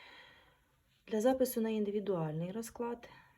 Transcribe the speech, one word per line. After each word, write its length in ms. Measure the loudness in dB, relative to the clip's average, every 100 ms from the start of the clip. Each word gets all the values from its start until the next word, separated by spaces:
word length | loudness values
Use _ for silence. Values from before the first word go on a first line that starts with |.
| -20 -20 -20 -20 -20 _ _ _ _ _ -4
Для 140 | 2
запису 400 | 4 4 2 2
на 80 | 0
індивідуальний 840 | 2 0 0 0 0 0 -2 -4
розклад, 580 | -6 -8 -6 -6 -6 -10 -20 -20